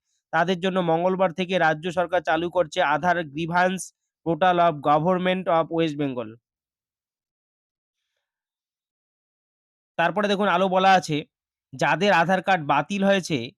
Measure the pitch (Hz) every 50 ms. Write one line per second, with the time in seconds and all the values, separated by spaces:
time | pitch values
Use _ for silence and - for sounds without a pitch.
0 | _ _ _ _ _ _ - 160 170 170 190 175 170 190 180 185 180 165 165 165
1 | 175 185 190 185 190 185 151 185 185 175 190 180 165 156 160 151 156 185 156 180
2 | 175 170 185 175 165 - 160 160 170 175 - 180 175 147 - 185 175 143 147 147
3 | 156 180 175 170 175 147 135 151 170 160 170 180 180 185 190 180 - - - _
4 | _ _ _ _ _ 160 165 151 185 185 180 175 170 170 160 147 135 151 147 156
5 | 151 180 185 180 180 185 185 190 180 190 170 165 160 156 160 165 165 160 147 143
6 | 147 139 131 123 117 107 113 117 _ _ _ _ _ _ _ _ _ _ _ _
7 | _ _ _ _ _ _ _ _ _ _ _ _ _ _ _ _ _ _ _ _
8 | _ _ _ _ _ _ _ _ _ _ _ _ _ _ _ _ _ _ _ _
9 | _ _ _ _ _ _ _ _ _ _ _ _ _ _ _ _ _ _ _ -
10 | 165 170 170 202 208 202 202 185 208 196 170 175 190 190 180 185 185 190 190 180
11 | 180 - 151 147 160 - _ _ _ _ _ _ _ _ - 131 160 147 156 156
12 | 185 208 190 165 170 160 190 185 175 - 190 175 151 139 147 143 156 - 202 202
13 | 190 196 196 196 175 - 170 127 117 127 -